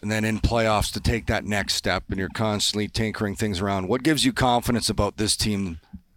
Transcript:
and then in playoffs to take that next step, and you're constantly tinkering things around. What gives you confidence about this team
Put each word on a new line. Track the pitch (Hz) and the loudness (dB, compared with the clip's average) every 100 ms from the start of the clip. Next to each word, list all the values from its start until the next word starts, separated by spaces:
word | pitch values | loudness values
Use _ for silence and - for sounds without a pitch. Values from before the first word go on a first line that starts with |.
and | 104 | -2
then | 110 110 | 0 0
in | 107 | 0
playoffs | - 117 110 107 - | 2 2 4 2 0
to | 104 | -2
take | - 117 95 | 0 -2 0
that | 107 87 | -2 0
next | 104 85 - | -2 0 -2
step, | 101 92 - | 0 -2 -2
and | 95 | -4
you're | 87 | -4
constantly | - 110 104 - 104 101 | -2 0 0 0 -2 -2
tinkering | - 110 - 104 98 | -2 -2 -2 -2 -2
things | 107 90 | -2 -2
around. | 101 98 92 | 0 0 0
What | 127 | 0
gives | 135 143 123 | 2 2 2
you | |
confidence | 110 127 120 - 120 - | 2 2 2 2 0 0
about | 104 104 - | 0 0 0
this | 107 - | 0 0
team | 110 101 95 80 _ - _ | 0 -2 -4 -6 _ -20 _